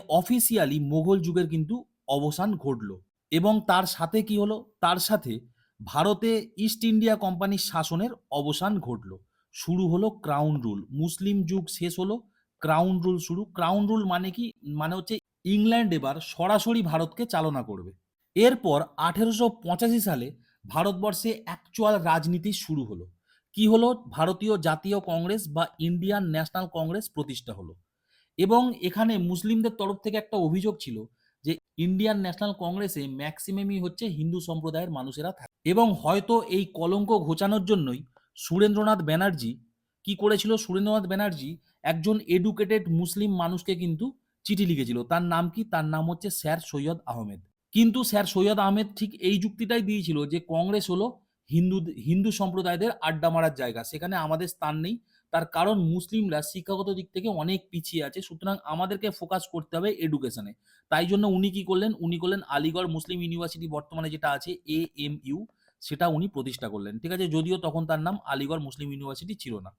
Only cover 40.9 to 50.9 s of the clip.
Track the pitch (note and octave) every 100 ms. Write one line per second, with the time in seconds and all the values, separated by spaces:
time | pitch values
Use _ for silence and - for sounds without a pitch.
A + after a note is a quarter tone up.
40.9 | G#3+ F#3 F#3+ G#3 D#3 C3+ E3+ _ _ D3+
41.9 | E3 F#3+ G#3+ - F3+ G#3 G#3 G3 G#3+ E3+
42.9 | E3 F3 G3+ G#3 F#3 E3+ F3+ - F3 F3
43.9 | D#3+ B3+ - _ _ - G3+ F3+ D3 A#2+
44.9 | A#2+ A#2+ E3+ F3 E3+ F3 G#3+ A3 E3 D#3
45.9 | D#3 E3 E3+ G3+ - D3+ E3 - C#3+ D3
46.9 | E3 - A#2 G#2 F#2 - _ _ G#3+ A3+
47.9 | A#3+ A#3+ G#3 F#3+ F#3 G3+ G#3 G3 G3+ G#3+
48.9 | - G#3+ - F#3 G3+ G3 - A3 A#3 G3
49.9 | G#3 E3+ D3+ C#3+ E3 E3 D#3+ F#3 G#3 F#3+